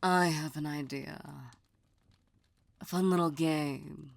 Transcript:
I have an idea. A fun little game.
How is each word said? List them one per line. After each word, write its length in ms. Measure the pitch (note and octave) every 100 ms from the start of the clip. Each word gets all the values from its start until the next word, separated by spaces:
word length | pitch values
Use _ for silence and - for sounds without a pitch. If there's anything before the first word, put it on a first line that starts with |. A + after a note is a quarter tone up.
I 240 | F#3 F3+ F3
have 300 | D#3 D#3 D3+
an 80 | D3+
idea. 560 | D3 C#3 C#3 C#3+ D#3 - C#3+ B2+ - _ _ _ _ _ _ _ _ _ _ _ _
A 40 | -
fun 260 | F3 F#3
little 180 | F3+ E3+
game. 800 | D3 D#3+ D#3 D3 C3+ - - D3